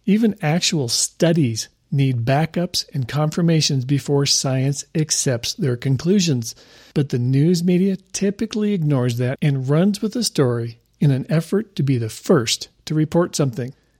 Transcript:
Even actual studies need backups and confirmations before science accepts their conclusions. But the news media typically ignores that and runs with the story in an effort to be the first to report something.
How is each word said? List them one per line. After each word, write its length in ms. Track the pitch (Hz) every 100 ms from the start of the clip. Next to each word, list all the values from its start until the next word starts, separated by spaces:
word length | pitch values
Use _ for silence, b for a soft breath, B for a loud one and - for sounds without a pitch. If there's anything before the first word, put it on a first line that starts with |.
| -
Even 300 | 202 226 202
actual 480 | 156 170 - 165 123
studies 800 | - - - 170 170 135 113 - _ _
need 340 | 143 135 123
backups 600 | 117 135 156 - 175 - -
and 140 | 143 120
confirmations 760 | 139 151 170 170 160 147 139
before 420 | 127 143 - 143 139
science 580 | - 139 131 135 143 -
accepts 600 | 170 156 - - 120 -
their 220 | - 156 120
conclusions. 760 | 139 135 170 202 170 127 117 - B B B
But 140 | - 139
the 100 | 131
news 460 | 123 135 156 180
media 320 | 175 180 196 190 -
typically 600 | - 196 202 226 214 208
ignores 460 | 202 151 139 123 117
that 200 | 123 135
and 260 | 151 139 127
runs 320 | 147 190 202
with 120 | 220
the 120 | 247
story 540 | 220 - 131 120 117 117 _ _
in 100 | 147
an 160 | 131 -
effort 460 | 156 165 196 214 -
to 60 |
be 160 | 139 131
the 100 | 113
first 600 | - - 165 113 - - _
to 100 | -
report 400 | 156 156 170 175
something. 400 | - 139 123 123 - _ _